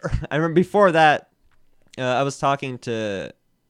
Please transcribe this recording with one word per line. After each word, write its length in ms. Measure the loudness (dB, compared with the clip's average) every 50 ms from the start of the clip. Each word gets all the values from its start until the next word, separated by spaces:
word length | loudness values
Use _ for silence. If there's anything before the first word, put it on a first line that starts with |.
| -8 -6
<laughs> 200 | -6 -6 -6 -4
I 60 | -4 -2
remember 180 | -2 0 2
before 360 | 2 0 2 2 4 4 4 6
that, 360 | 6 4 4 4 2 -4 _ _ _ _ _ _ _ _ _ _ _ _ _ -12 -6
uh, 20 | -4
I 200 | -2 -2 -2 -2
was 160 | -4 -4 -2
talking 380 | 0 0 0 0 -4 -10 -10 -10
to 540 | -8 -8 -6 -6 -4 -6 -6 -8 -8 -10 -14 _ _ _ _ _ _ _